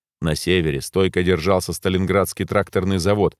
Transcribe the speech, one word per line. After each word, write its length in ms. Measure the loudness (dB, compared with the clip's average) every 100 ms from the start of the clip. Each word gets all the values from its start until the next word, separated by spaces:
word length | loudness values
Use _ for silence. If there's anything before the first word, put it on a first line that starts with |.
| _ -6
На 120 | -4
севере 480 | -2 2 2 2 -2
стойко 400 | -4 0 0 0
держался 500 | 0 2 2 0 0
Сталинградский 720 | -4 -2 -2 0 0 0 -4
тракторный 540 | -2 -2 -2 -2 -2 0
завод, 360 | 0 2 0 -2